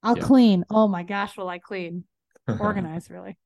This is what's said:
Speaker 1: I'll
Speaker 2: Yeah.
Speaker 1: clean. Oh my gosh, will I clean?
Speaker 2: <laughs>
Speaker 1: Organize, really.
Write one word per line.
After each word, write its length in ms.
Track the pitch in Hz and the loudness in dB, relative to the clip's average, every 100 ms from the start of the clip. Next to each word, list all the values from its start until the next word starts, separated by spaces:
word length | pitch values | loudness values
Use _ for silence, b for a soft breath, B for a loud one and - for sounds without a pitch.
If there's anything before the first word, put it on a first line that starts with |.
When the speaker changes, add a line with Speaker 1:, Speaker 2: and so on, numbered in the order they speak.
Speaker 1:
I'll 140 | 208 233 | 0 -2
Speaker 2:
Yeah. 60 | |
Speaker 1:
clean. 420 | - 262 240 185 175 | 4 6 6 4 2
Oh 180 | 214 214 | 2 2
my 160 | 185 | 0
gosh, 340 | 175 202 202 - | -6 -6 -8 -8
will 100 | 185 | -10
I 120 | 175 | -10
clean? 440 | _ 196 175 175 175 _ _ _ - | _ -10 -8 -12 -14 _ _ _ -8
Speaker 2:
<laughs> 120 | - | -4
Speaker 1:
Organize, 500 | 208 202 170 160 - | -4 -4 -6 -10 -12
really. 280 | 175 180 185 | -18 -18 -20